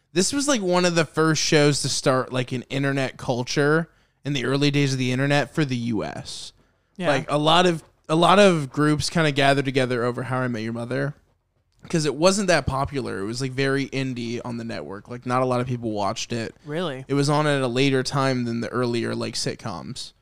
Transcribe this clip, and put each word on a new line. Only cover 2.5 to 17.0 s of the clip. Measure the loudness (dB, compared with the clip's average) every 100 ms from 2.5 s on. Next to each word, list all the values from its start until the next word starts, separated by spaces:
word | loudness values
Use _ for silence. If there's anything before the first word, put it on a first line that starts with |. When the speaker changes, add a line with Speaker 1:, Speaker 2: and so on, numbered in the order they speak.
Speaker 1:
an | -6
internet | -6 -4 -2 0 -4 -6
culture | -6 -4 -2 0 2 2 0 _ _ _
in | -6
the | -2 0
early | 2 2
days | 2 2
of | 0
the | 0
internet | 0 2 2 0
for | -2
the | -2 -2
U | -2 -2
S. | -4 -8 -12 -12 -14 -18 _ _ _ -6
Speaker 2:
Yeah. | -2
Speaker 1:
Like, | -2 0
a | 0
lot | 4 4 4
of, | 0 -6 _ -2
a | 2
lot | 6 8
of | 8 6 0
groups | 0 2 2 0
kinda | 2 2
gathered | 4 4 4 2
together | 0 0 0
over | -2 -4
How | -4 -2
I | -2
Met | -4
Your | -4
Mother | -6 -6 -4 -4 -8 _ _ _ _ _ _ -4
'cause | -2 0
it |
wasn't | 2 2 4 2
that | 2 0
popular. | -2 -2 -4 -6 -6
It | -6
was, | -6
like, | -6
very | -2 0 0 -2
indie | -4 -4 -4 -6 -6
on | -8 -8
the |
network. | -8 -8 -10 -12 -14
Like, | -10 -2
not | 0
a |
lot | 2 0
of | -2
people | -4 -4
watched | -2 -2 -2 -6
it. | -6 -6 -10
Speaker 2:
Really? | -10 -6 -6 -6